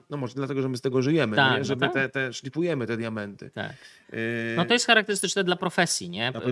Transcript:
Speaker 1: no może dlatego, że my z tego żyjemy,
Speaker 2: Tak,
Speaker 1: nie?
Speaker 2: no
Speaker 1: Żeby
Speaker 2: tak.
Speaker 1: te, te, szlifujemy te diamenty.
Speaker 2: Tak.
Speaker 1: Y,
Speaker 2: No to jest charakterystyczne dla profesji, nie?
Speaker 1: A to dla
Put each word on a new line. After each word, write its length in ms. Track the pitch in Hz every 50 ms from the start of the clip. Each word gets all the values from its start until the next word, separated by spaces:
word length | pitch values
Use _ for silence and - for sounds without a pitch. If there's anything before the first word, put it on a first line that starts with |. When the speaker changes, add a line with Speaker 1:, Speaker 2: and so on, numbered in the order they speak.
| - -
Speaker 1:
no 60 | 147
może 180 | 147 131 120 120
dlatego, 280 | 135 139 131 139 135 131
że 60 | 135
my 80 | 127
z 40 | 120
tego 220 | - 139 123 131 127
żyjemy, 340 | 135 160 165 135 113 107
Speaker 2:
Tak, 160 | 139 139 131 123
Speaker 1:
nie? 60 | 110
Speaker 2:
no 60 | -
Speaker 1:
Żeby 160 | - 139 123
Speaker 2:
tak. 120 | 131 - -
Speaker 1:
te, 160 | 139 135 127
te, 240 | - 135 131 127 117
szlifujemy 540 | - - 135 - 151 170 175 160 139 117
te 100 | 107 117
diamenty. 540 | 110 113 113 110 107 104 104 98 - - -
Speaker 2:
Tak. 220 | - 107 107 107 123 - - - - - _ - -
Speaker 1:
Y, 420 | 113 113 113 117 117 113 117 113
Speaker 2:
No 80 | 135 175
to 80 | 175 233
jest 140 | 240 240
charakterystyczne 580 | - 233 220 208 - 202 190 - 185 - 202 190
dla 120 | 175 180
profesji, 540 | 175 180 175 - - 175 165 - - 98 87
nie? 180 | 85 98 117 127
Speaker 1:
A 40 | 131
to 80 | -
dla 60 | - 127